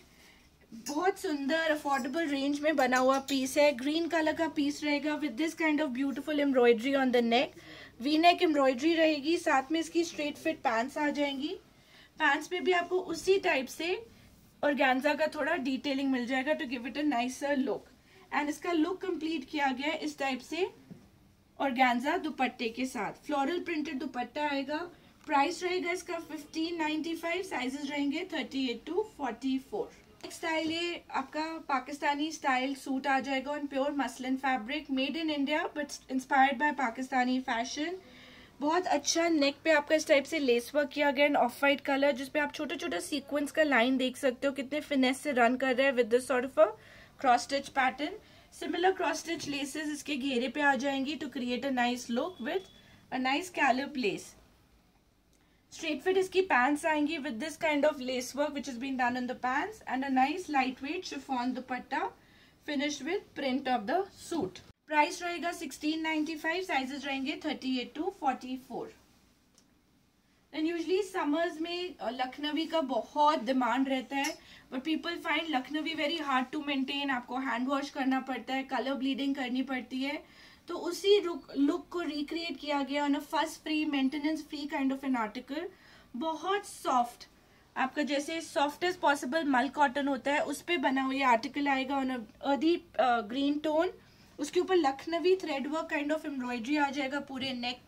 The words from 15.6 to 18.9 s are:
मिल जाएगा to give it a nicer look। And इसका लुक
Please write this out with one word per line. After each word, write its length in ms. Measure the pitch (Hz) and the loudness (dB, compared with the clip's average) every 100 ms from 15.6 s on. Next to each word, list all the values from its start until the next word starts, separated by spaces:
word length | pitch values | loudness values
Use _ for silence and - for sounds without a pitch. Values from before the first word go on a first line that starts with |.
| 262 262 285 269 269 | -2 -2 -2 0 0
मिल 140 | 262 233 | 0 0
जाएगा 260 | 262 262 | -2 0
to 100 | 311 | -2
give 220 | 269 247 | -2 -6
it 100 | 240 | -6
a 100 | 277 | -2
nicer 520 | 294 240 247 - 285 277 | 0 0 0 -2 0 0
look। 240 | 208 185 - - _ - - 294 | 0 -2 -8 -20 _ -20 -6 -2
And 140 | 294 | -2
इसका 220 | 302 359 | -2 0
लुक 300 | 339 339 | 2 2